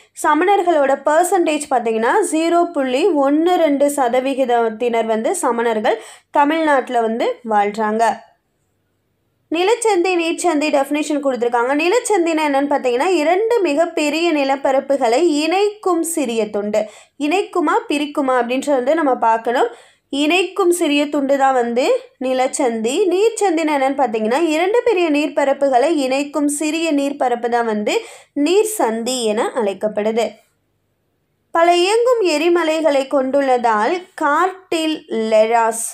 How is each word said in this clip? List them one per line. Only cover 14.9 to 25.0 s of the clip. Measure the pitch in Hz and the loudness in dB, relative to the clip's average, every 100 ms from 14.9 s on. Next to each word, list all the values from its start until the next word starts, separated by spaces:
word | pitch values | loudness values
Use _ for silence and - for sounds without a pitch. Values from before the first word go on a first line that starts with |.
| 277 240 254 349 285 | 0 2 2 2 0
இணைக்கும் | 320 381 415 415 381 339 | 0 0 0 -2 -2 -2
சிறிய | 330 320 247 226 208 | -2 -4 -4 -2 -4
துண்டு. | 208 208 214 214 - - - 294 | -4 -2 -2 -4 -10 -20 -6 -2
இணைக்குமா, | 370 415 359 302 415 - | -2 -2 -2 0 -2 -2
பிரிக்குமா | 294 294 302 269 254 | -2 -2 -2 0 0
அப்படின்றது | 233 262 277 269 | 0 -2 0 0
வந்து | 247 | 0
நம்ம | 330 285 | 0 0
பார்க்கணும். | 247 226 226 240 254 480 - - _ _ | 0 0 0 0 0 -2 -4 -20 _ _
இணைக்கும் | 277 302 359 359 381 349 339 | -2 0 0 0 0 0 0
சிறிய | 320 285 294 | 0 0 0
துண்டு | 294 269 277 | -2 0 2
தான் | 269 254 | 2 2
வந்து | 233 240 320 508 - - | 0 0 0 0 -4 -8
நிலச்சந்தி. | 262 254 262 269 254 226 220 311 381 | -2 0 -2 0 -2 -2 -2 0 0
நீர்ச்சந்தினா | 359 440 440 403 320 311 285 | 2 0 0 0 0 0 0
என்னன்னு | 262 277 | 0 0
பார்த்தீங்கன்னா, | 247 220 214 269 339 311 | -2 -2 -2 0 0 0
இரண்டு | 381 466 466 | 0 0 2
பெரிய | 370 | 0